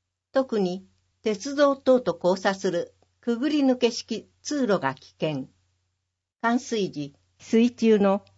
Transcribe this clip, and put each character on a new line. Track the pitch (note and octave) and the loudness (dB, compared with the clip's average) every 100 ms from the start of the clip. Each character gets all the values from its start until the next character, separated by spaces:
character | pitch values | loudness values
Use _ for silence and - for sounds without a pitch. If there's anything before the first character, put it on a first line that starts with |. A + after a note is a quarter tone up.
| _ _ _ | _ _ _
特 | C4+ - A3 | -4 -2 -2
に | F3+ F#3 - _ _ _ | -2 -4 -14 _ _ _
鉄 | A3 G3 C#4 | -6 -4 -4
道 | C#4+ C#4+ C4+ | 2 2 2
等 | - B3+ | 2 2
と | B3 E3 | 0 -2
交 | F3 F#3+ | 0 0
差 | G3+ | -2
す | F#3+ F#3 | -2 -2
る | E3+ - _ _ _ | -4 -6 _ _ _
く | - A#3 | -6 -4
ぐ | D4+ | -2
り | D4+ | 2
抜 | C4+ B3+ | 2 2
け | A#3 | 0
式 | - - G#3+ - _ | -2 -8 -10 -12 _
通 | - D4 | -8 -4
路 | A#3+ F#3 | 0 0
が | C3+ | -2
危 | C3 - _ | -6 -14 _
険。 | D#3+ C#3 C3 _ _ _ _ _ _ _ _ _ | -6 -4 -10 _ _ _ _ _ _ _ _ _
冠 | A#3 B3 | -2 -2
水 | - A3+ F3+ | -2 -4 -4
時、 | D3 C#3 - _ _ | -6 -12 -14 _ _
水 | - A3+ A#3+ | 0 2 2
中 | - A3+ G#3+ | 2 4 4
の | G3 G3 - | 4 0 -4